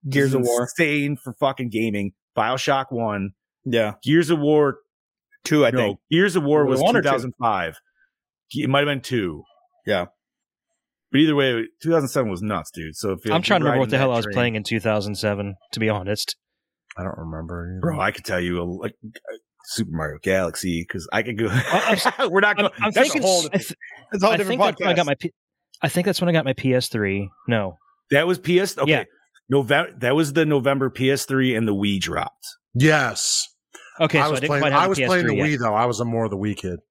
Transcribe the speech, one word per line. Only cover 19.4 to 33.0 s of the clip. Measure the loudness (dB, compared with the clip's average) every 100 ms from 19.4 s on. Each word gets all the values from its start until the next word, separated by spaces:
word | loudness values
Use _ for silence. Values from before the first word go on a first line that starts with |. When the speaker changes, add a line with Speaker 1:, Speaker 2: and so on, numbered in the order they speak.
| _ _
Speaker 2:
Super | -12 -6 -4
Mario | -4 -6 -4
Galaxy, | 0 0 0 -4 -4 -4 -4
'cause | -10 -6
I | -4
could | -4 -2
go. | -2
Speaker 3:
I, | 0 0 0 0
I'm |
s-, | 0 0 0
Speaker 2:
<laughs> | 0
We're | 2
not | 2 2
Speaker 3:
I'm, |
Speaker 2:
going. | -2 0
Speaker 3:
I'm | -2
Speaker 2:
that's | 2 2
Speaker 3:
thinking, | 2
Speaker 2:
a | 2
whole | 2 2
Speaker 3:
I | -2
th-, | -4 -12 -16 -20 -10
Speaker 1:
That's | 0
a | 2
whole |
Speaker 3:
I | 2
Speaker 1:
different | 0 2
Speaker 3:
think | 0 0
that's |
when | 0
I |
got | 0
Speaker 1:
podcast. | 0
Speaker 3:
my |
P-, | -2 -6 _ _ _ _ _
I | -2
think | 0 0
that's | 0
when | 2
I |
got | 0
my | 0
P | -2 2
S | 0 0
three. | -2 0 -2 -4 _ -2
No. | -2 -2 -8 _ _ _
Speaker 2:
That | 2 2
was | 0
P | 2 2
S? | 2 -2
Okay. | 0
Speaker 3:
Yeah. | 0 -2 _ _ _ _
Speaker 2:
Nove-, | 0 2 0 0 -2
that | 0
was | 2 2
the | 2
November | 2 2 2 0 -2
P | 0 0
S | 0 0
three | 0 2
and | 2 0
the |
Wii | 2 2 0
dropped. | -2 -4 -6 _ -20 -20 _
Speaker 4:
Yes. | 2 4 4